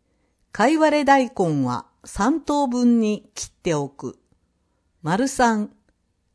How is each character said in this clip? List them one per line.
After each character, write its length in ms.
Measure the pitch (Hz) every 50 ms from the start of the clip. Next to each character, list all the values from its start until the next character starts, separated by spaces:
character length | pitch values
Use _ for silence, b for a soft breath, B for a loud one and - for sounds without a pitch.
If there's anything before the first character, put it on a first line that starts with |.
| _ _ _ _ _ _ _ _ _ _
貝 260 | - - 202 262 320 311
割 200 | 311 302 294 294
れ 80 | 285
大 220 | 262 277 277 262 240
根 380 | - - 190 170 151 143 131
は 200 | 123 123 117 - _ _ _ -
三 380 | - - - 202 247 320 320
等 260 | 277 - 294 294 285 254
分 320 | 240 247 247 240 240 233
に 300 | 220 214 214 202 - _ -
切 140 | - - -
っ 20 |
て 220 | _ _ - 180 160
お 140 | 147 143 131
く。 320 | - - - 123 - _ _ _ _ _ _ _ _ _ _ _ _ _ _ _ _ _ -
丸 260 | 151 170 196 262 269
三。 420 | - - 247 233 226 214 214 - _ _ _ _ _ _ _ _ _ _ _ _